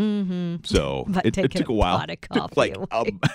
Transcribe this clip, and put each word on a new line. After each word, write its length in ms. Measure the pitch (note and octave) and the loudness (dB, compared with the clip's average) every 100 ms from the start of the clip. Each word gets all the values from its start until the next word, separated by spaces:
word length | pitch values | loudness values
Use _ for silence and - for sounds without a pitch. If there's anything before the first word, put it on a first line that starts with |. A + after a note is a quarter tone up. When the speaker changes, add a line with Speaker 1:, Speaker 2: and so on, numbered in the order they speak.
Speaker 1:
Mm-hmm. 640 | G#3+ G#3 F#3 F3+ F3 E3+ | 0 0 -2 -2 -2 -4
Speaker 2:
So 400 | - G3 C#2 C2+ | 0 0 2 -2
Speaker 1:
<laughs> 40 | B1+ | -2
But 180 | F#3 A2+ | 2 2
Speaker 2:
it, 20 | F#3+ | 2
it 60 | |
Speaker 1:
taking 160 | C#3 A2+ | 0 0
Speaker 2:
took 80 | D3+ | 0
a 40 | |
Speaker 1:
a 20 | |
Speaker 2:
while. 240 | A2 F2+ F2+ | 2 4 2
Speaker 1:
pot 100 | D#2 | -2
of 100 | E3 | -8
Speaker 2:
<laughs> 20 | |
Took, 80 | - | -4
Speaker 1:
coffee 220 | A3 - - | -4 0 2
Speaker 2:
like, 200 | A2 - | 2 0
Speaker 1:
away. 100 | - | -4
Speaker 2:
um, 300 | A2+ A#2 G3 - | 0 0 0 -2